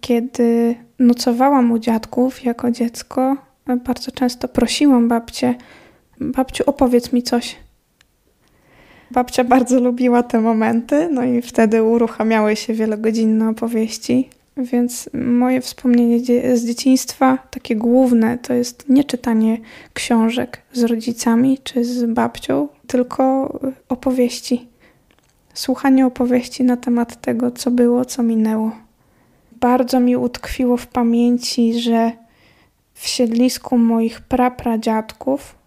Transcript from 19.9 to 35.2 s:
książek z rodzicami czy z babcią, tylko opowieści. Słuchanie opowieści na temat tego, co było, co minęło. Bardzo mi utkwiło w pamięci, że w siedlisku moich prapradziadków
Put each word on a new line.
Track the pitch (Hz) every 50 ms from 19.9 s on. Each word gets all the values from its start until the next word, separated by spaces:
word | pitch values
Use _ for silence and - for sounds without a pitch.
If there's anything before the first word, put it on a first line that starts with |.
| _
książek | - - - 247 226 226 226 233 254 - 240 - - _ _ _
z | 247 240
rodzicami | 233 233 220 220 - 226 - - 233 226 233 254 269 269 262 _
czy | - - 254 240
z | 240 247 247 240 233 226
babcią, | 240 226 233 233 - - - 269 277 294 294 - _ _ _
tylko | - 247 247 247 - - 262 262 262 269 269 - - - - 262 262 _ _ _
opowieści. | 254 247 - 269 254 262 247 240 240 - - - 262 240 - - _ _ _ _ _ _ _ _ _ _ _ _ _ _ _ _ _
Słuchanie | - - - 262 247 - 277 262 262 269
opowieści | 254 247 - 247 240 247 247 247 - - - 254
na | 247 247 247
temat | 247 254 240 240 233 233 - _
tego, | - - 247 226 247 247
co | 247 240 - 247
było, | 247 240 240 240 240 240 254
co | 247 - - 240
minęło. | 226 226 220 220 220 220 220 220 220 220 - - _ _ _ _ _ _ _ _ _ _ _ _ _
Bardzo | - - - 240 247 254 262 247 - 262
mi | 247 247 247 247
utkwiło | 247 240 247 - - - - - 262 247 240 240
w | 240 -
pamięci, | _ 254 240 233 233 233 240 240 240 240 240 - - - 233 226 226 240
że | 240 240 233 226 226 226 233 - _ _ _ _ _ _ _ _ _ _ _ _ _ _ _
w | - - -
siedlisku | - - 254 226 226 233 247 254 247 - - - - 240
moich | 233 226 233 226 226 226 233 -
prapradziadków | - _ - 254 247 247 247 - - 240 233 220 220 233 220 220 220 220 - _